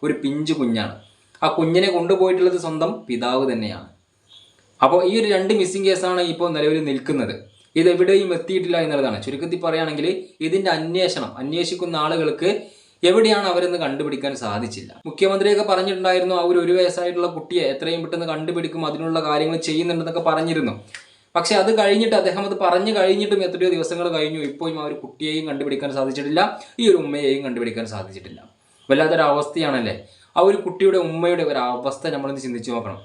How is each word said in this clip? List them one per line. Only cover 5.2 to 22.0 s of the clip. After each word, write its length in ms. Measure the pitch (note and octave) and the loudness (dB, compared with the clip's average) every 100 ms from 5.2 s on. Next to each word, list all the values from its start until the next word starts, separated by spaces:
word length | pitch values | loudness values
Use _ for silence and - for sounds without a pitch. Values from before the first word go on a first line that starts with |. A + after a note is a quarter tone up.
ഒരു 120 | G#3 | 2
രണ്ട് 200 | F#3+ F#3+ | 2 2
മിസ്സിംഗ് 360 | G#3 F3+ G3 F#3+ | 2 2 0 0
കേസാണ് 320 | F#3 F#3 F3+ | 2 0 0
ഇപ്പോൾ 300 | F3 D#3 F3 | -2 -2 -2
നിലവിൽ 320 | D#3 D3+ D#3 | 0 0 0
നിൽക്കുന്നത്. 680 | D3+ C3+ - C#3+ G#2 - - _ _ D#3+ | 0 -4 -2 -2 -4 -8 -16 _ _ 2
ഇതെവിടെയും 580 | F3 F3 F3+ F#3+ F#3 | 4 4 4 4 2
എത്തിയിട്ടില്ല 440 | E3+ - F#3 F3+ E3+ | -2 -2 -4 0 0
എന്നുള്ളതാണ്. 460 | D#3+ C#3+ C3 G2+ | 0 0 -2 -4
ചുരുക്കത്തിൽ 360 | C3+ C3+ E3 F3 | -6 -6 -6 -4
പറയുകയാണെങ്കിൽ 680 | E3+ D#3+ D#3+ D3 D#3+ - - _ | -2 -2 -2 -2 -2 -2 -8 _
ഇതിൻ്റെ 300 | D#3+ F#3+ F#3+ | -2 0 0
അന്വേഷണം, 680 | D#3+ D#3+ F3 F3+ C#3+ A2 A#2 | -2 -2 0 0 -2 -6 -8
അന്വേഷിക്കുന്ന 580 | C3 E3 E3+ F3 F3 D#3+ | -6 -4 -4 -4 -4 -2
ആളുകൾക്ക് 720 | D#3 E3 D3+ D3 F3 G#3+ - - _ _ | -2 0 -2 0 0 -2 -6 -20 _ _
എവിടെയാണ് 440 | F3 G3 A3 G#3 F#3+ | 4 6 4 4 2
അവരെന്ന് 300 | F3 F3 F3 | 0 0 0
കണ്ടുപിടിക്കാൻ 580 | D3 C#3 D3+ C#3 C#3 B2+ | -2 -4 -4 -4 -6 -6
സാധിച്ചില്ല. 680 | A2 G#2 A#2 G#2 E2 - D#3 | -6 -4 -6 -10 -16 -16 -14
മുഖ്യമന്ത്രിയൊക്കെ 580 | - F#3+ G3 G3 G3+ | 0 2 4 2 2
പറഞ്ഞിട്ടുണ്ടായിരുന്നു 720 | - F#3 F#3+ F#3 F#3 F#3 F3+ F3+ | 2 0 0 0 0 2 2 0
ആ 40 | |
ഒരു 200 | F3 F3+ | 2 2
ഒരു 120 | E3+ | 4
വയസ്സായിട്ടുള്ള 560 | F3+ F3+ F3+ F3 F3 F3 | 4 2 0 -4 -2 -4
കുട്ടിയെ 360 | D#3+ - F3 | -4 -4 -2
എത്രയും 380 | C#3+ C#3 D#3 E3 | -2 -2 -4 -4
പെട്ടെന്ന് 240 | E3 E3+ E3 | -4 -6 -4
കണ്ടുപിടിക്കും, 600 | D3+ D#3+ E3+ D#3+ E3 D3+ | -4 -4 -4 -6 -6 -6
അതിനുള്ള 380 | D3 E3 E3 | -4 -2 -2
കാര്യങ്ങൾ 340 | D3+ D3 D#3 E3 | 0 0 0 -2
ചെയ്യുന്നുണ്ടെന്നൊക്കെ 720 | D#3+ D#3 F3 E3+ E3 E3+ E3 | -2 -2 -2 -2 -4 -2 0
പറഞ്ഞിരുന്നു. 540 | D#3 E3 D#3+ B2 G2+ - - - _ _ E3+ | 0 0 -2 -2 -6 -12 -20 -20 _ _ -2
പക്ഷേ 200 | E3 G#3 | 2 4
അത് 220 | G3 A3 | 4 4
കഴിഞ്ഞിട്ട് 360 | G3+ G3+ | 4 4